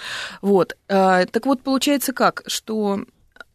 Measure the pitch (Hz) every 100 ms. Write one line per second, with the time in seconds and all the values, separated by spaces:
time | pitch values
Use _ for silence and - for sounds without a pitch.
0 | - - - - 202 190 - - - 196
1 | 190 185 180 226 262 262 269 262 294 285
2 | 277 247 202 - - - - 220 202 196
3 | - _ _ - -